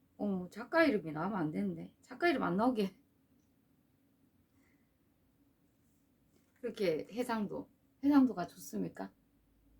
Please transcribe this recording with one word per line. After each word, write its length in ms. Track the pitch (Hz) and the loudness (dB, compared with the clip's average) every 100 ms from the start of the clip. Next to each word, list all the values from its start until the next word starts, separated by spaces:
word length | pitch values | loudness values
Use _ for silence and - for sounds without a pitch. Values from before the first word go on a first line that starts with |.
| _ - | _ -6
어, 300 | 202 190 180 | -4 -4 -6
작가 340 | 202 240 330 | -12 0 4
이름이 280 | 320 214 160 | 4 2 -2
나오면 260 | 151 185 208 | -4 -4 -2
안 120 | 151 | -2
되는데. 400 | 180 202 165 180 _ | -2 -4 -6 -12 _
작가 260 | - 254 349 | -20 -2 0
이름 140 | 262 | 2
안 140 | 180 180 | 0 2
나오게. 380 | 247 220 190 - _ _ _ _ _ _ _ _ _ _ _ _ _ _ _ _ _ _ _ _ _ _ _ _ _ _ _ _ _ _ _ _ _ _ _ _ | 2 2 -2 -4 _ _ _ _ _ _ _ _ _ _ _ _ _ _ _ _ _ _ _ _ _ _ _ _ _ _ _ _ _ _ _ _ _ _ _ _
그렇게 460 | 240 202 185 156 - | -10 -2 0 0 -4
해상도, 560 | 208 254 226 202 - - _ _ _ | -6 -4 -2 -4 -8 -12 _ _ _
해상도가 440 | 277 285 254 180 170 | 6 6 6 2 -8
좋습니까? 640 | - - 214 170 - 196 _ _ _ _ _ _ | -10 -10 -6 -6 -8 -12 _ _ _ _ _ _